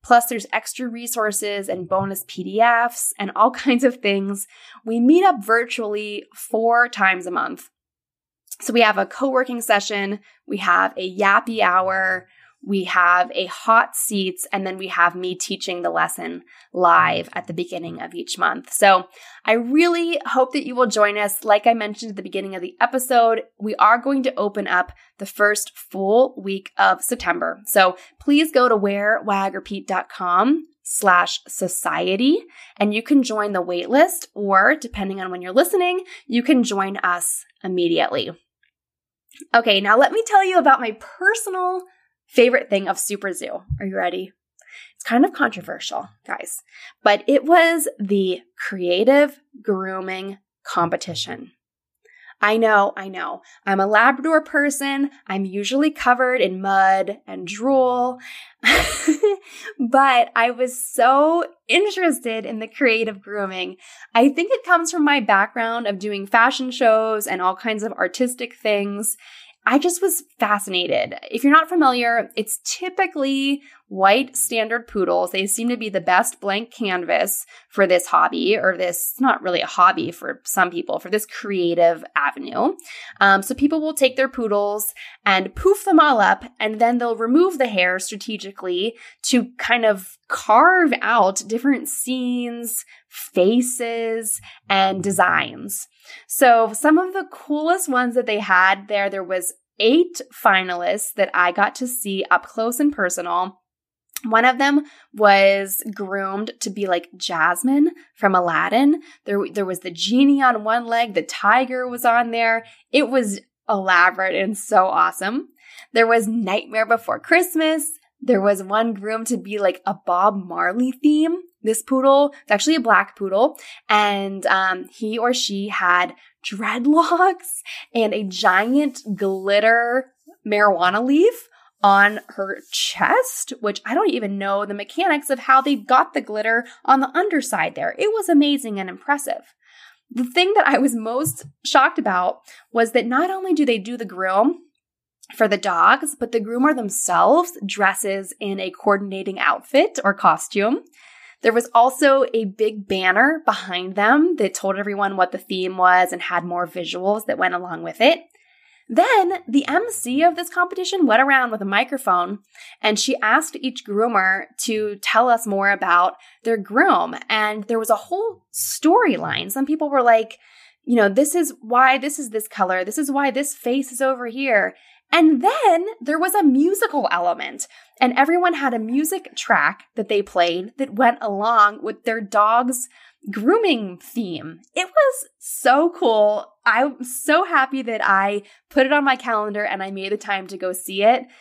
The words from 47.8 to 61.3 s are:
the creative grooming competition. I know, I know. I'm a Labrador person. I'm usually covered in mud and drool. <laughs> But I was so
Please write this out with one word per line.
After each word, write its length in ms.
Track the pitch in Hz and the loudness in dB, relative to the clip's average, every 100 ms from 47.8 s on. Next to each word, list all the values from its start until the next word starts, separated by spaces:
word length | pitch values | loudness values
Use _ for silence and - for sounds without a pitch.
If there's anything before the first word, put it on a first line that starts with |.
| - - | -4 -6
the 420 | 196 202 190 180 - - | -2 0 0 -4 -10 -14
creative 800 | - 196 175 180 226 277 294 - _ - | -10 -4 0 2 4 4 4 -2 _ -10
grooming 760 | - 190 190 190 190 185 196 196 _ _ - | -4 -4 -4 -8 -8 -10 -12 -14 _ _ -6
competition. 840 | 180 170 175 - - - - - _ _ _ _ _ _ _ - _ | -2 0 -2 -6 -10 -10 -12 -16 _ _ _ _ _ _ _ -20 _
I 140 | 208 220 | 0 2
know, 380 | 226 208 202 202 | 4 4 2 -2
I 120 | 190 | -12
know. 340 | 185 170 180 _ _ 196 | -10 -10 -10 _ _ -2
I'm 140 | 190 | 0
a 60 | 196 | 2
Labrador 560 | 214 247 254 302 311 | 4 4 2 0 0
person. 680 | 311 302 285 285 277 277 277 - - | 0 -2 -2 -2 -4 -2 -4 -6 -8
I'm 180 | 190 | -6
usually 460 | 190 196 202 269 302 | -6 -6 -4 0 0
covered 500 | 302 247 247 254 254 | 0 0 2 2 2
in 220 | 196 185 | 0 -2
mud 560 | 196 196 190 190 190 202 - | 0 2 4 2 -2 -8 -14
and 200 | 185 175 | -12 -12
drool. 720 | 208 254 269 254 247 247 247 - - - _ | -4 0 2 2 0 -2 -4 -16 -20 -20 _
<laughs> 360 | - - - - - 302 415 392 - - - - | 2 2 0 -4 -2 0 0 0 -8 -20 -18 -6
But 520 | 233 269 269 247 233 226 | 0 4 4 4 2 0
I 140 | 233 | -2
was 280 | 240 247 247 | 0 -4 -4
so 640 | - - 240 269 311 | -8 2 4 4 4